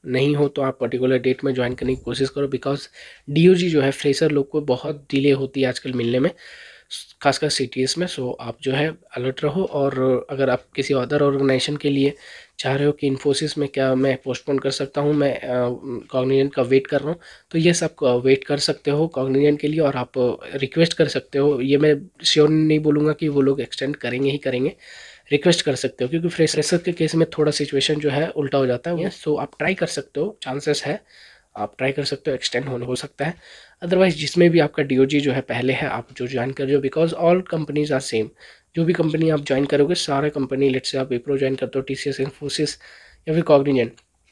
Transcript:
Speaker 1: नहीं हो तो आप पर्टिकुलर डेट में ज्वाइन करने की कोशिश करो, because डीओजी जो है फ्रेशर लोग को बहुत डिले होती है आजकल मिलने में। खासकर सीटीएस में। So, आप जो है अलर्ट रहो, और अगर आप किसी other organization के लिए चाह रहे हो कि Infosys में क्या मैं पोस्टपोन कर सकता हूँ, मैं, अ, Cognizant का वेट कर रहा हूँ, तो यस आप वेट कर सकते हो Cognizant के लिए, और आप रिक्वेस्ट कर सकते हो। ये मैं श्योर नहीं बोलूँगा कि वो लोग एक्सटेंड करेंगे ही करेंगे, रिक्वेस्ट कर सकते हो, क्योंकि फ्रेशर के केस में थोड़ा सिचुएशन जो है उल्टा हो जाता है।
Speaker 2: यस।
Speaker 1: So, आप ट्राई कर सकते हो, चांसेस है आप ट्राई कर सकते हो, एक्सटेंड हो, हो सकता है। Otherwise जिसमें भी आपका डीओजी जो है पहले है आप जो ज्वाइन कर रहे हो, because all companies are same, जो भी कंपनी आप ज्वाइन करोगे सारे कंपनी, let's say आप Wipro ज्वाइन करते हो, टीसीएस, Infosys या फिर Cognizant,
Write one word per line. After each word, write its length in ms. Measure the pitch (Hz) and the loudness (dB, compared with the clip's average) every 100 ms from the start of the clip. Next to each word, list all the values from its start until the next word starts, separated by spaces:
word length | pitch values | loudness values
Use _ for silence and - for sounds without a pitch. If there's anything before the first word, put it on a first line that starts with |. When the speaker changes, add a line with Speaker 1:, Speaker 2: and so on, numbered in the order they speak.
| 147 | -2
Speaker 1:
नहीं 300 | 131 143 147 | 0 2 2
हो 120 | 143 | 0
तो 140 | 147 | 0
आप 160 | 135 131 | -4 -2
पर्टिकुलर 380 | 117 123 127 131 | -4 0 2 2
डेट 260 | 127 131 | 2 0
में 100 | 139 | -2
ज्वाइन 200 | 127 123 | -2 -2
करने 200 | 123 131 | -2 -4
की 80 | 131 | -4
कोशिश 260 | - 131 135 | -4 -2 -2
करो, 180 | - 139 | -2 -4
because 340 | 131 139 143 - - - - - | -2 -2 -4 -6 -20 -20 -18 -2
डीओजी 400 | 147 175 180 180 | 6 8 6 4
जो 100 | 151 | 2
है 100 | 135 | 2
फ्रेशर 400 | 135 147 135 156 | 0 0 2 2
लोग 200 | 143 135 | 2 0
को 100 | 151 | -4
बहुत 460 | 147 123 147 147 - | -2 -2 -2 -10 -4
डिले 200 | 139 143 | 2 2
होती 320 | 135 135 139 | 2 0 -2
है 60 | 127 | -2
आजकल 240 | 123 139 | -2 -6
मिलने 260 | 123 117 127 | -4 0 2
में। 120 | 156 - - - - - _ - - - | 0 -2 -20 -20 -20 -20 _ -16 -16 -2
खासकर 260 | 147 135 151 | -2 0 -2
सीटीएस 500 | - 127 - 127 160 | -2 -4 -2 -2 -2
में। 80 | 180 | -6
So, 280 | - 123 - | -6 -8 -8
आप 180 | 117 - | -12 -8
जो 100 | 135 | -4
है 160 | 135 156 | -2 -2
अलर्ट 560 | 160 _ - 127 131 | -6 _ -6 -6 -2
रहो, 200 | 151 156 | -4 -2
और 600 | 190 147 139 131 131 127 - | -2 0 -2 0 0 0 -2
अगर 200 | 135 135 | -2 0
आप 140 | 123 _ - | 0 _ -8
किसी 180 | 135 | -2
other 240 | 135 123 143 | -2 0 2
organization 640 | 143 139 139 131 151 147 | 2 2 2 2 0 -2
के 100 | 143 | -2
लिए 240 | 139 135 143 - - - - | 2 0 -2 -18 -20 -20 -8
चाह 160 | 135 | -4
रहे 120 | 135 147 | 0 0
हो 60 | |
कि 180 | 147 143 | 0 -2
Infosys 480 | 135 147 135 151 151 | 0 0 0 -2 -4
में 100 | 139 | -4
क्या 260 | 135 135 | 0 0
मैं 240 | 131 135 131 | 2 2 0
पोस्टपोन 340 | 135 120 - 139 | -4 -8 -2 -2
कर 120 | 135 | -2
सकता 300 | - 139 - | -4 -4 -2
हूँ, 120 | 147 | 0
मैं, 280 | 151 143 - | 2 0 0
अ, 280 | 123 123 123 123 135 120 - 135 | -4 -2 -2 -4 -8 -10 -6 -2
Cognizant 380 | 127 135 139 | 2 2 2
का 80 | 139 | 0
वेट 240 | 120 135 135 | 2 2 2
कर 140 | 143 | -4
रहा 80 | 139 | -2
हूँ, 120 | 170 - - _ | -8 -12 -20 _
तो 80 | 165 | 0
यस 240 | 165 170 | 2 2
आप 400 | 160 - 139 123 | -2 0 0 2
वेट 200 | 131 135 | 4 2
कर 140 | - 143 | 2 -2
सकते 320 | - 143 - | -2 -2 -2
हो 220 | 143 160 135 | 0 0 -2
Cognizant 420 | 135 135 147 147 | 0 2 2 2
के 80 | 147 | -2
लिए, 120 | 156 | 0
और 160 | 147 135 | 0 0
आप 160 | 120 131 123 - - | -6 0 0 -2 -8
रिक्वेस्ट 380 | 139 131 160 170 | -6 -4 0 0
कर 160 | - 151 | 2 0
सकते 300 | 135 - 143 | 0 -4 2
हो। 220 | 143 135 | 2 2
ये 180 | 135 143 | 2 4
मैं 460 | 151 143 - _ | 4 2 -2 _
श्योर 240 | - 151 151 | 0 4 6
नहीं 300 | 156 156 151 | 6 4 2
बोलूँगा 340 | 151 147 151 | 2 2 2
कि 160 | 151 156 | 0 0
वो 120 | 143 | 2
लोग 200 | 135 139 | 2 2
एक्सटेंड 360 | 117 - 135 147 | -4 -6 -6 -6
करेंगे 340 | 123 123 139 | -6 -2 -2
ही 80 | 143 | -2
करेंगे, 380 | 143 127 143 - - - - - _ | -4 -2 -4 -6 -20 -20 -20 -20 _
रिक्वेस्ट 300 | 147 180 165 | 2 2 2
कर 120 | - | 0
सकते 300 | 131 - - | -2 -4 -4
हो, 60 | 123 | -4
क्योंकि 180 | 165 170 | -2 -2
फ्रेशर 500 | - 156 - 147 170 | 2 2 2 0 0
के 140 | 180 | -2
केस 220 | 170 160 | -2 0
में 160 | 160 165 - | 2 0 2
थोड़ा 140 | 151 | 0
सिचुएशन 420 | - 143 139 151 | 0 -2 0 0
जो 160 | 151 147 | 0 0
है 200 | 139 165 | 0 -2
उल्टा 280 | - 139 139 | -2 -2 0
हो 80 | 131 | 0
जाता 240 | 120 170 | 0 -2
है। 140 | 170 | -4
Speaker 2:
यस। 200 | 151 - | -4 -6
Speaker 1:
So, 140 | - 143 | -4 -4
आप 120 | 147 _ | -4 _
ट्राई 160 | 156 | -4
कर 120 | 190 165 | -2 -4
सकते 340 | - - 143 | -6 -8 -6
हो, 180 | 190 - | -6 -6
चांसेस 400 | 135 135 151 147 | -8 -6 -2 -2
है 180 | - - _ - - _ _ - | -2 -6 _ -20 -20 _ _ -10
आप 180 | 104 - | -10 -4
ट्राई 140 | 131 | -4
कर 120 | 135 | -2
सकते 260 | 139 139 - | -4 -4 -4
हो, 40 | |
एक्सटेंड 300 | 131 - 160 | -4 -4 -4
हो, 140 | 147 123 | -4 -6
हो 180 | 123 127 | -6 -6
सकता 280 | 139 - | -8 -6
है। 100 | 147 175 - - - _ | -6 -6 -18 -20 -20 _
Otherwise 280 | 175 185 190 | -2 4 4
जिसमें 380 | 156 147 175 175 | 2 -2 4 6
भी 80 | 165 | 6
आपका 240 | 143 - | 2 0
डीओजी 380 | 139 127 135 147 | 0 4 4 4
जो 120 | 143 | 2
है 80 | 131 | -2
पहले 320 | - 120 127 | -2 -2 -2
है 160 | 131 147 | -2 -4
आप 200 | - - - | -6 -10 -10
जो 100 | 123 | -6
ज्वाइन 240 | 131 139 | -4 -4
कर 160 | 131 135 | -4 0
रहे 80 | |
हो, 80 | 143 | 0
because 320 | 135 156 165 | 0 0 0
all 280 | - 170 180 180 | 2 2 2 0
companies 360 | 165 147 147 147 | -6 -4 -4 0
are 100 | 135 | -2
same, 280 | - 110 107 _ - - _ - | -2 -4 -4 _ -20 -20 _ -2
जो 80 | |
भी 80 | 165 | 0
कंपनी 380 | 175 160 156 160 | 2 0 2 0
आप 140 | 151 147 | 0 0
ज्वाइन 180 | 135 | -2
करोगे 300 | 139 143 143 | 0 2 2
सारे 360 | 170 - 139 147 | 0 -2 -2 -2
कंपनी, 400 | 147 131 135 139 | -2 -4 0 0
let's 160 | 131 - | 0 -4
say 100 | 135 | -6
आप 140 | 127 | -4
Wipro 280 | 123 139 139 | -4 -2 -2
ज्वाइन 160 | 135 | -2
करते 240 | 135 131 135 | -2 -4 -4
हो, 40 | |
टीसीएस, 380 | 131 135 143 135 | -6 -6 -6 -4
Infosys 500 | 135 - 143 - 147 - - - - _ - | -6 -6 -8 -4 -4 -6 -20 -20 -20 _ -2
या 60 | |
फिर 80 | 160 | -2
Cognizant, 480 | 165 147 139 135 117 - _ _ _ | 4 4 4 0 0 -6 _ _ _